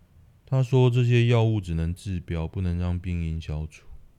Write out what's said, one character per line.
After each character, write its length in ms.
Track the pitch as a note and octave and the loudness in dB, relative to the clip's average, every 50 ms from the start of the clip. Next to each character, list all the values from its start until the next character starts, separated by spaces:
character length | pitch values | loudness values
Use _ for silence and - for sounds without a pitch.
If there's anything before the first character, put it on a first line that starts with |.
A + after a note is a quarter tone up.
| - _ _ - - - _ _ _ | -20 _ _ -20 -20 -20 _ _ _
他 160 | - C3+ C3 C3 | -2 0 0 0
说 260 | A#2+ - C3 B2+ B2+ | 2 4 4 4 4
这 160 | A#2+ B2 B2 | 4 2 2
些 220 | A#2+ A#2+ A#2+ A#2 | 4 4 4 4
药 180 | A#2 A#2+ A#2 A2 | 4 4 4 4
物 160 | A2+ A2 G#2+ | 2 2 0
只 140 | F#2 E2+ E2 | -2 -4 -4
能 200 | D#2+ E2 E2+ F2 | -2 -2 -2 -4
治 260 | - - G#2 F#2+ F2 | -6 -6 -6 -6 -6
标， 280 | D#2+ - F2+ E2 D#2+ E2 | -4 -6 -4 -4 -4 -6
不 120 | - G2 | -4 -4
能 180 | F#2+ F2+ F2 F2 | -4 -2 -2 -2
让 200 | F2 F2 F2 F2 | -2 -2 -2 -4
病 240 | E2+ F#2 F2 E2+ E2 | -4 -4 -4 -4 -2
因 180 | E2 D#2+ D#2+ | -4 -4 -6
消 260 | D#2+ - D2+ D2+ D#2 | -6 -6 -6 -6 -6
除。 200 | D#2 - - - - - - - - _ | -8 -10 -16 -20 -20 -20 -18 -20 -20 _